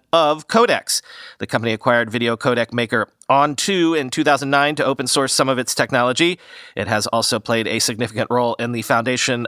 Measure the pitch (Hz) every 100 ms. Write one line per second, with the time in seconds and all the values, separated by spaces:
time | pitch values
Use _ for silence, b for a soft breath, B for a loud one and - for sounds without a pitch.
0 | _ 165 151 156 - 226 233 127 - -
1 | - B B B 107 120 113 110 127 120
2 | 113 120 117 117 135 120 117 120 117 117
3 | 104 _ - 135 147 139 - 190 165 160
4 | 131 160 147 139 139 143 143 151 135 135
5 | 127 147 135 - 135 127 120 - 127 131
6 | 123 127 170 180 B B B - 104 107
7 | - 113 113 110 113 117 107 113 - 110
8 | 113 110 113 120 120 - 120 120 - 120
9 | 117 127 - 120